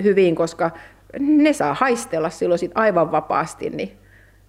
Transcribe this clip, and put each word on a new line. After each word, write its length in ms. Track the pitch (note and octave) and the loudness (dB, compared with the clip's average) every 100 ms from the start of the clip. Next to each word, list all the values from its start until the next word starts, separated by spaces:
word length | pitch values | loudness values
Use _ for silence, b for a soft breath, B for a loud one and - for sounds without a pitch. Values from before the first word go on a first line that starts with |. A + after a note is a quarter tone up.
hyvin, 320 | G3+ F#3+ F3+ | 2 4 4
koska 360 | E3 E3 - E3+ B B B B - | 2 -2 -2 -6 B B B B -4
ne 340 | C#4+ D4+ D4+ | 2 4 4
saa 220 | C#4+ - | 2 0
haistella 560 | C#3 C4 A#3 - E3 D#3+ | 0 0 -2 -4 -4 -4
silloin 280 | - F3+ E3+ | -2 0 0
sit 140 | F3 | -2
aivan 380 | - A3 F3 D#3 | 0 2 2 2
vapaasti, 580 | D#3 - - D#3+ - - | -2 -2 -2 -4 -6 -8
niin, 220 | D3+ F#3+ - b b b b | -8 -10 -12 b b b b